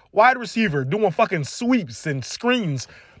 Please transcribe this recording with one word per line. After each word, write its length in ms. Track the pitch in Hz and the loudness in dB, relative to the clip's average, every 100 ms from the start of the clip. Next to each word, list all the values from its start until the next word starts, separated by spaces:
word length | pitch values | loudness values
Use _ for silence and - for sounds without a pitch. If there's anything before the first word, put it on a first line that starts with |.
| _ | _
wide 260 | 196 240 254 | 4 4 4
receiver, 480 | 220 233 214 147 131 | -2 0 0 0 -2
doing 260 | 208 208 | 0 0
fucking 320 | 160 214 170 | 2 0 0
sweeps 640 | 131 - 240 254 139 110 156 | -4 -4 0 0 0 -8 -6
and 180 | 135 | -6
screens. 640 | - - 240 247 180 135 - - - - | -6 -4 -2 0 -2 -4 -8 -18 -20 -20